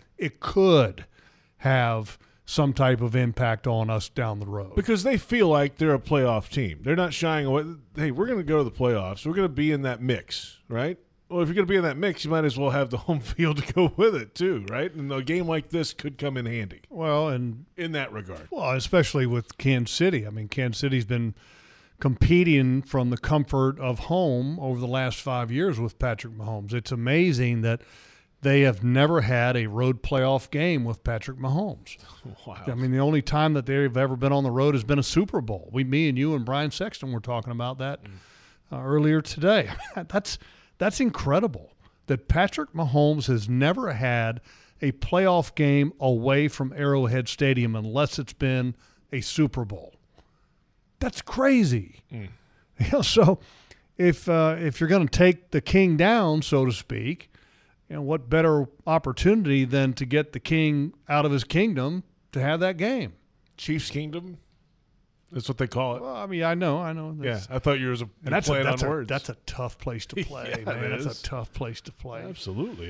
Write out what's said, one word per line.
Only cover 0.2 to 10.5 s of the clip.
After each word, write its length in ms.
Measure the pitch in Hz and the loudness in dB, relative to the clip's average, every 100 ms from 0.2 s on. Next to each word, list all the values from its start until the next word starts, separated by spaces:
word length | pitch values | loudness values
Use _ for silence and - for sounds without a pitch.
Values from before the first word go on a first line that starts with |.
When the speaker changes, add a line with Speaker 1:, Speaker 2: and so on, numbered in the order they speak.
| 165 - | -8 -6
Speaker 1:
could 640 | - 196 190 156 110 - - _ _ _ _ _ | -2 2 6 6 4 -2 -16 _ _ _ _ _
have 600 | 135 131 117 113 107 - _ _ | 0 2 2 -2 -6 -16 _ _
some 300 | - - 143 | -4 0 2
type 260 | 127 131 123 | 4 2 2
of 160 | 120 127 | 2 2
impact 500 | 120 110 123 110 127 | 0 0 -2 0 -2
on 240 | 113 110 | 0 0
us 200 | 110 - | -2 -4
down 320 | - 113 104 | -4 -4 -6
the 40 | 101 | -8
road. 300 | 101 95 147 | -8 -4 -2
Speaker 2:
Because 280 | 226 214 | 0 2
they 120 | 226 226 | 2 0
feel 320 | - 240 180 | 0 2 4
like 300 | 147 131 - | 4 2 2
they're 160 | 156 | 2
a 60 | 135 | 2
playoff 500 | - 147 127 110 - | 2 2 2 0 -2
team. 300 | 139 107 73 | -4 -4 -4
They're 140 | 131 165 | -2 0
not 160 | 180 | 0
shying 320 | - 165 156 139 | -2 -2 0 0
away. 180 | 143 156 160 123 147 | 0 -2 -10 -14 -6
Hey, 160 | 151 | -4
we're 140 | 127 233 | -2 -2
gonna 180 | 226 | -2
go 140 | 151 156 | 0 0
to 60 | |
the 80 | 123 | 0
playoffs. 540 | - 127 110 92 98 151 | 0 0 0 -2 -6 -4
We're 100 | 180 | 0
gonna 120 | 185 | 0
be 240 | 135 151 | 0 0
in 120 | 147 | 0
that 180 | 135 117 | -2 -2
mix, 580 | 127 110 - - - | -2 -2 -4 -12 -12